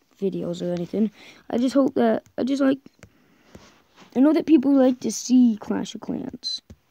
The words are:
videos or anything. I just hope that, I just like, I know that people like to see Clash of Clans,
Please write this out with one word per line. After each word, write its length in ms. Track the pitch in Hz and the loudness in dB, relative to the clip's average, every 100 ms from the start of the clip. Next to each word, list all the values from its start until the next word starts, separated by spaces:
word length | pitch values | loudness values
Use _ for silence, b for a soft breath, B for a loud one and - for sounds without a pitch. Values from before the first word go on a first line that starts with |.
| _ - | _ -8
videos 420 | 196 180 170 175 | -6 -6 -8 -8
or 100 | 175 | -6
anything. 380 | 175 170 196 214 B B B B | -6 -6 -4 -4 B B B B
I 80 | 233 | -2
just 160 | 254 | 0
hope 200 | 254 262 | 2 0
that, 280 | - 233 220 - - | 2 0 -2 -6 -6
I 60 | |
just 180 | 247 277 | -4 0
like, 160 | 269 269 - _ - b b b b b b b b b b | 0 -2 -8 _ -20 b b b b b b b b b b
I 60 | 240 | 2
know 120 | 277 | 2
that 140 | 320 - | 2 4
people 260 | 311 254 | 2 4
like 280 | 277 262 254 | 4 4 2
to 100 | 226 | -4
see 460 | 208 - 254 247 208 | -6 2 4 4 2
Clash 340 | - 196 196 | -4 -6 -8
of 80 | 214 | -12
Clans, 580 | - - 87 - - - - - _ | -10 -8 -10 -10 -8 -8 -12 -20 _